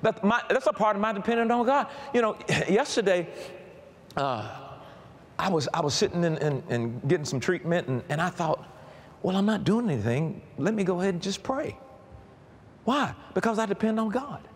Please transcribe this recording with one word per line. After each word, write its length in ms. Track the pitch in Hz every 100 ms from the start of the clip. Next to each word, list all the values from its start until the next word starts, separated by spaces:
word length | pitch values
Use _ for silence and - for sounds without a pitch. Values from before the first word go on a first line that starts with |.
That's 200 | 220 214
my, 220 | 196 233 -
that's 180 | 233 311
a 60 |
part 220 | - 214 202
of 60 |
my 120 | 214
depending 360 | 208 196 233 226
on 160 | 240 233
God. 220 | 277 240 - -
You 80 | 240
know, 160 | 220 -
<laughs> 40 | - 151 143
yesterday, 580 | 196 294 - 196 180 165 - - - - - - - - -
uh, 320 | 139 120 107 - - - - - - - - -
I 100 | 180
was, 180 | 170 131
I 60 | 165
was 160 | 151 -
sitting 280 | 208 175 170
and, 120 | 156
and, 240 | 151 139 -
and 380 | 123 117 120 139
getting 180 | 175 147
some 140 | 135
treatment, 480 | 113 180 165 175 139
and, 160 | 131 -
and 120 | 147
I 80 | 175
thought, 380 | 175 165 147 - - - - - -
"Well, 120 | 170 190
I'm 120 | 202
not 160 | 214
doing 260 | 208 214 240
anything. 540 | 135 104 120 160 - - -
Let 160 | 147 220
me 80 |
go 180 | 185 180
ahead 140 | 190 175
and 80 |
just 180 | 190 196
pray." 380 | - 262 302 - - - - - - - - - - -
Why? 320 | - 277 226 - -
Because 240 | - 220 214
I 80 | 220
depend 340 | 196 220 220
on 100 | 220
God. 320 | 220 285 151 -